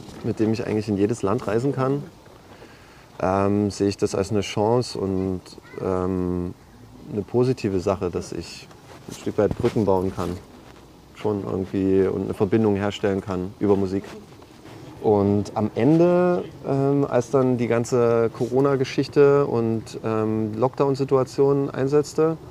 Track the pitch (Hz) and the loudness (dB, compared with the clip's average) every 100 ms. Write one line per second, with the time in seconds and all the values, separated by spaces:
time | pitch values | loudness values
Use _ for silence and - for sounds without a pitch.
0 | - - 120 101 110 113 - 107 107 98 | -8 -10 -6 0 0 0 -2 -4 -2 0
1 | 104 120 98 110 - 110 139 131 131 143 | 0 0 0 -2 0 -2 0 0 -2 -2
2 | - - - - - - - - - - | -6 -16 -20 -20 -20 -20 -20 -20 -20 -20
3 | - - 92 95 101 101 104 - 101 - | -20 -6 -2 0 2 2 0 0 0 0
4 | 104 104 95 107 95 - 104 123 120 113 | -2 -2 -2 -2 -2 0 2 2 0 -4
5 | 98 95 95 92 - - - - 98 92 | -4 -2 -2 -4 -10 -20 -18 -8 -4 -2
6 | 92 92 90 90 90 - - - - - | -2 -2 -2 -2 -6 -10 -20 -20 -20 -20
7 | - 104 95 120 123 123 107 95 90 95 | -10 -8 -2 0 0 0 -2 -2 -2 -2
8 | 92 90 - 82 - - - - - - | -2 -4 -8 -10 -12 -16 -20 -20 -20 -20
9 | - - - 101 101 - 120 123 98 95 | -18 -10 -6 0 0 2 0 2 2 2
10 | 95 - 87 90 - - - - - - | 0 -4 -6 -6 -12 -20 -20 -20 -20 -20
11 | - - 110 104 60 95 95 101 95 95 | -20 -6 -4 -4 -4 -4 -2 -2 2 4
12 | 95 98 101 101 101 113 110 98 101 - | 2 0 -4 -2 2 4 2 2 -2 -2
13 | 101 98 98 90 92 107 104 98 98 98 | -2 -2 -2 -6 -6 -2 2 2 2 -4
14 | - - - - - - - - - - | -6 -14 -18 -20 -20 -20 -20 -20 -18 -4
15 | 113 104 101 101 98 117 107 - 123 160 | 2 4 4 2 0 -2 -2 2 4 6
16 | 175 175 180 180 - - - 139 139 143 | 6 4 2 0 -4 -10 -4 0 2 2
17 | 139 123 120 139 131 123 117 117 120 123 | 2 0 2 2 2 2 2 0 2 2
18 | 117 117 113 - 117 127 143 135 131 - | 4 4 2 -2 -2 2 2 2 0 -2
19 | 139 147 143 143 139 117 113 113 - - | 0 6 6 6 2 0 0 -2 -6 -8
20 | 113 110 110 110 110 110 127 - 139 135 | -4 0 0 0 -2 0 -2 0 0 0
21 | 135 135 127 - 139 139 139 131 135 147 | 2 2 0 2 2 2 -2 -2 0 2
22 | 143 - 160 160 - | 0 0 0 0 -10